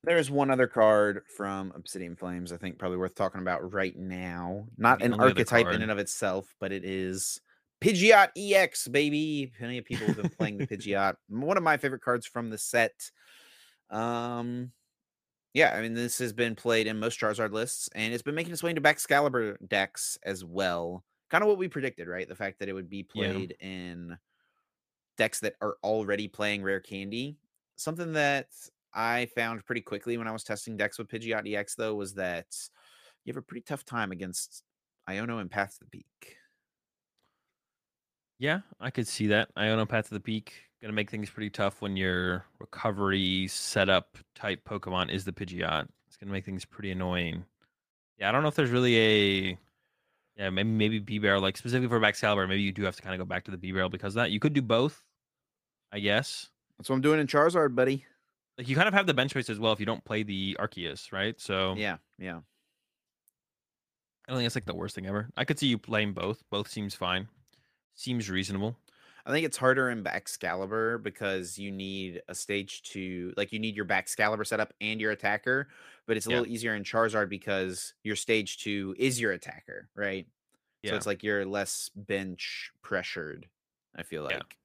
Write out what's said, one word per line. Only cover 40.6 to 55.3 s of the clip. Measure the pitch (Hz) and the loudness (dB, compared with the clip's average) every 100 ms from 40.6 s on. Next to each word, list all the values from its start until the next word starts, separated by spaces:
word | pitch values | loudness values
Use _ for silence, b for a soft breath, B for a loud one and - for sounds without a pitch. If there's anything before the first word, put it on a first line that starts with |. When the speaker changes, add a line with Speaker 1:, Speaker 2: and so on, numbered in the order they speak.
| _ _ | _ _
Speaker 2:
gonna | 110 | -4
make | 107 104 | -2 -2
things | 107 104 | -4 -8
pretty | - 107 | -8 -8
tough | - 101 - | -2 -2 0
when | 104 95 | -4 0
your | 95 90 90 90 - _ | 2 2 2 -2 -6 _
recovery | - - 113 98 98 95 92 92 95 | -16 -4 -2 2 2 2 2 0 -2
setup | - - 104 98 92 - - - - | -4 -2 2 6 4 2 -20 -20 -8
type | 107 98 - | -6 -6 -6
Pokemon | 104 - 92 92 | -8 -2 -2 0
is | 98 95 | -2 -4
the | |
Pidgeot. | 90 92 87 85 78 - _ _ | -8 -8 -4 -2 -2 -4 _ _
It's | - | -16
gonna | 101 | -8
make | 98 98 | -8 -6
things | 92 - | -10 -10
pretty | - 101 | -10 -6
annoying. | 92 90 90 85 87 92 _ _ _ _ _ _ _ | -4 0 0 -2 -4 -10 _ _ _ _ _ _ _
Yeah, | 101 | 2
I | |
don't | 123 | 4
know | 151 | 2
if | 147 | 2
there's | 135 | 2
really | 123 123 117 110 107 101 98 95 | 4 6 6 8 6 6 4 0
a, | 90 _ _ _ _ _ _ _ - | -4 _ _ _ _ _ _ _ -6
yeah, | 95 | -2
maybe, | 92 110 | 0 2
maybe | 110 107 110 | 4 2 2
Bibarel, | 101 107 104 98 | -4 0 2 4
like, | 95 95 | 2 -2
specifically | 123 127 127 | -2 0 2
for | 117 | 4
Baxcalibur, | 107 101 107 104 92 | 4 4 2 2 2
maybe | 98 | 2
you | 98 | 0
do | 92 | 0
have | 98 - | -2 -2
to | |
kinda | 95 92 | -8 -6
go | 92 | -4
back | 92 - | -6 -6
to | |
the | 92 | -10
Bibarel | 92 95 92 | -4 -2 -2
because | 90 101 107 | -2 -4 -2
of | |
that. | 113 | 0
You | 104 | 2
could | 151 | 2
do | 143 | 0
both, | 117 113 143 - _ _ _ | 2 2 2 -2 _ _ _